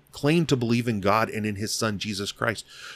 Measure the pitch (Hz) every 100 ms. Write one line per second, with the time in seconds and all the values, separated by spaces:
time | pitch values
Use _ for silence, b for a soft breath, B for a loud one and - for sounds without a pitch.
0 | _ - 143 170 160 135 120 120 120 107
1 | 95 110 110 110 107 98 107 - 113 101
2 | 104 95 101 - 117 104 - B B